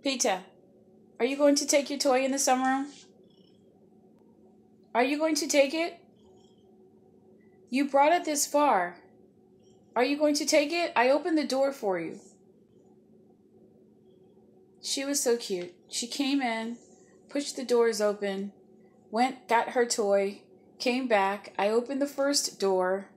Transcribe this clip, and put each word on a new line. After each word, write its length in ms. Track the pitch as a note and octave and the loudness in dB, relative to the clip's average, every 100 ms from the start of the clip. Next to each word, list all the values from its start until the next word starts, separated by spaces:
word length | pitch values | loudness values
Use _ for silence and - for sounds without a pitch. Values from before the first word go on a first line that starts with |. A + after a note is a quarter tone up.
Peter, 380 | C#4+ C4 A#3+ F#3 - _ _ _ _ - _ _ | -4 -2 -2 -2 -6 _ _ _ _ -20 _ _
are 60 | A#3+ | -4
you 120 | C#4 | 2
going 180 | D4 C#4+ | 4 4
to 120 | D4 | 2
take 220 | D4+ C#4 | 0 0
your 100 | C#4+ | -2
toy 240 | C#4+ B3+ C4+ | 0 2 2
in 60 | |
the 60 | C#4 | 0
sunroom? 500 | C#4 B3+ C4 C4+ C#4+ - - _ - _ _ _ _ _ _ _ _ _ _ _ - _ _ _ _ A3+ | 0 2 2 -2 -4 -12 -20 _ -20 _ _ _ _ _ _ _ _ _ _ _ -20 _ _ _ _ 0
Are 80 | |
you 140 | C4 D4 | 0 0
going 180 | D#4+ D4+ | 0 -2
to 120 | D#4 | 0
take 260 | D4 C#4 | 2 2
it? 260 | D#4+ E4+ - _ _ _ - _ _ _ _ - _ _ - - - - _ - | 2 -4 -6 _ _ _ -20 _ _ _ _ -20 _ _ -20 -20 -20 -20 _ -6
You 180 | B3 C#4+ | -2 0
brought 240 | C#4 D4 | 4 4
it 140 | F4 E4+ | 4 0
this 220 | D4 - | -4 0
far. 500 | D4 D4 G#3+ F3 F3+ - _ - _ _ _ _ - _ - | 2 2 2 0 -8 -20 _ -20 _ _ _ _ -20 _ 0
Are 80 | |
you 140 | C4+ C#4+ | 0 2
going 160 | D4+ D4 | 2 0
to 100 | D4+ | 2
take 260 | D4+ D4 | 2 2
it? 200 | E4+ E4+ - | -2 -2 2
I 140 | B3 | 2
opened 280 | D4 D#4+ D#4+ | 2 2 -2
the 80 | B3+ | 0
door 260 | C4 C#4 | 0 0
for 280 | C#4 G#3 F3+ | -2 -4 -4
you. 200 | E3 - - _ _ _ _ _ _ - _ - _ _ _ - - _ _ _ - - - _ _ _ _ _ | -6 -12 -20 _ _ _ _ _ _ -20 _ -20 _ _ _ -20 -20 _ _ _ -20 -20 -20 _ _ _ _ _
She 240 | - - C#4 | -8 -6 -4
was 160 | C#4+ | -2
so 160 | B3+ A#3 | 0 -2
cute. 360 | - F#3 F3 - _ | -2 -6 -8 -16 _
She 200 | - A#3+ | -8 -8
came 340 | - C4+ C#4 | -4 -2 0
in, 360 | B3+ A3+ A3+ A#3+ - - - - - | -2 -4 -6 -10 -16 -20 -20 -20 -8
pushed 260 | - F#3 - | -8 -6 -8
the 80 | |
doors 380 | A#3+ A#3+ A#3 G#3 | 0 2 2 2
open, 500 | G#3 G#3 G3+ F#3+ G3+ - _ - - _ _ | 0 0 -4 -4 -8 -12 _ -20 -20 _ _
went, 360 | G#3+ B3+ C4 - | -2 -2 -2 0
got 220 | A#3 - | 0 0
her 160 | B3 A#3+ | 0 0
toy, 560 | - G#3 G3+ G3 G3+ - - - - | 0 0 2 0 -6 -20 -20 -20 -6
came 280 | C4 B3 B3+ | -2 -2 2
back. 460 | G#3 G3 G3+ - - | 2 2 -2 -8 -4
I 100 | G3+ | 0
opened 320 | A3+ A#3+ C#4 | 0 -2 -4
the 60 | C#4+ | -4
first 520 | C#4 C#4 C#4+ - - | 0 0 0 -2 -2
door 500 | G3 F#3 F#3 F#3+ G3+ | 0 2 0 -2 -6